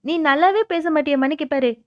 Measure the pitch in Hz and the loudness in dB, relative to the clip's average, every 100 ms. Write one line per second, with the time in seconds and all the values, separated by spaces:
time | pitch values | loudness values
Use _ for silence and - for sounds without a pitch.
0 | 254 330 302 277 359 403 440 339 330 311 | -4 -2 0 4 2 2 -2 -2 0 0
1 | 294 277 269 302 294 277 254 226 | 0 0 0 -2 -4 -2 -2 -4